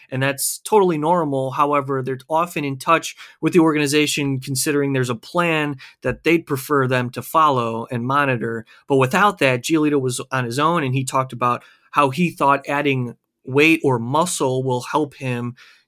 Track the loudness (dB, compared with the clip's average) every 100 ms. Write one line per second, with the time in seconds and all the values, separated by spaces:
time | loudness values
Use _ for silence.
0 | -10 -4 -2 -2 -6 -6 0 2 4 2
1 | 0 0 0 -2 -2 0 0 0 0 -4
2 | -4 -8 -2 -2 -2 -4 -6 -4 0 0
3 | 0 -14 -20 _ 0 4 4 4 2 2
4 | 2 0 -2 -4 -4 -4 0 0 0 0
5 | -2 -4 -4 -2 0 0 -2 -6 -12 _
6 | -6 -2 2 2 0 -6 0 0 2 0
7 | -2 -8 -2 2 2 2 -2 -4 -6 -6
8 | -2 0 0 0 -4 -8 -10 -12 0 2
9 | 4 4 2 2 2 2 0 2 2 2
10 | 0 -4 -4 -4 -2 0 0 0 0 -2
11 | -2 -2 -2 -2 -2 -2 -8 _ _ 0
12 | 2 2 -2 0 2 2 0 -2 0 0
13 | -4 -10 _ _ -4 2 4 4 2 0
14 | 0 0 0 -2 -2 -2 -2 -4 -2 -2
15 | -2 -6 -6 -4 -6 -10 -18 _